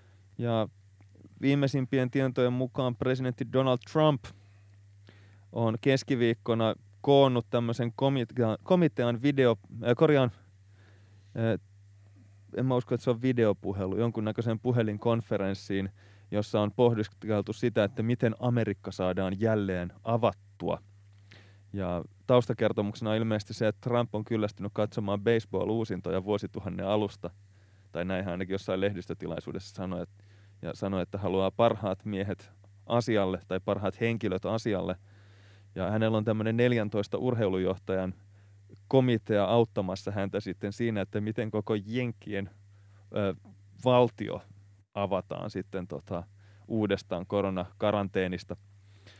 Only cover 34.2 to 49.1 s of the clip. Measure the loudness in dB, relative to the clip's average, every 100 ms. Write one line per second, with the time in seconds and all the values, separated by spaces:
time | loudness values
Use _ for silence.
34.2 | -2 -4 -2 -4 -2 -2 -2 -6 -10 -20
35.2 | -20 -20 -20 -20 -14 -6 -2 0 0 0
36.2 | 0 -2 0 2 2 2 0 -2 -4 -2
37.2 | -2 0 0 0 0 -2 -4 -2 -4 -6
38.2 | -16 -20 -20 -20 -20 -20 0 4 4 2
39.2 | 0 0 4 4 4 0 -4 -4 -6 -4
40.2 | -2 -4 -6 -6 -6 -4 -4 -2 -4 -4
41.2 | -4 -4 -4 -4 -2 -4 -4 -4 -4 -6
42.2 | -8 -6 -6 -12 -20 -20 -20 -20 -8 -2
43.2 | -2 -4 -10 -20 -20 -4 4 6 6 2
44.2 | -8 -8 -12 -20 -20 -20 _ -4 -2 -2
45.2 | -4 -8 -8 -8 -8 -8 -8 -10 -8 -8
46.2 | -8 -16 -20 -20 -6 -2 0 0 -4 -8
47.2 | -2 -2 0 -2 -6 -2 0 0 0 -2
48.2 | -2 -4 -10 -16 -16 -20 -20 -20 -20